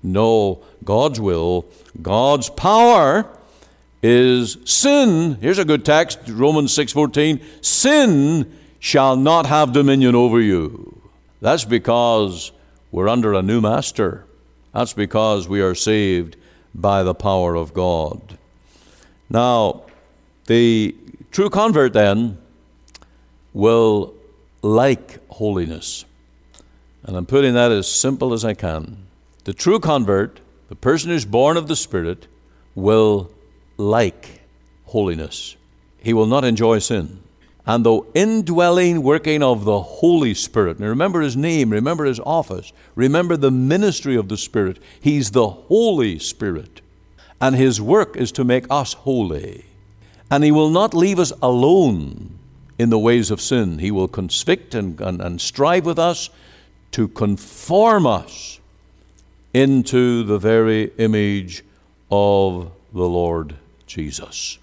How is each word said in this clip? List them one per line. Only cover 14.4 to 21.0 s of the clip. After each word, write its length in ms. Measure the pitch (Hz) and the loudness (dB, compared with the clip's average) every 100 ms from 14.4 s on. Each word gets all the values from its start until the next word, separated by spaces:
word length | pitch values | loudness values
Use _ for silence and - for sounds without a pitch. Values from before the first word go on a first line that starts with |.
| _ _ _ | _ _ _
That's 200 | 104 120 | -8 -6
because 560 | - 101 110 110 104 85 | -4 -4 -2 0 -2 -4
we 120 | 101 | -2
are 140 | 95 90 | -2 -2
saved 600 | - 110 101 90 82 - _ _ _ | -2 0 0 -2 -4 -14 _ _ _
by 280 | - 101 98 | -6 -2 0
the 120 | 92 87 | -2 -2
power 400 | 98 95 87 85 | -2 -2 -2 -4
of 180 | 80 | -6
God. 640 | 85 90 82 78 82 - - _ _ _ _ _ _ _ _ _ | -4 -2 -2 -4 -8 -16 -20 _ _ _ _ _ _ _ _ _
Now, 520 | 113 123 120 104 - - _ _ _ _ _ - | -2 2 2 0 -2 -16 _ _ _ _ _ 0
the 500 | 117 120 113 107 - | 2 4 2 -2 -6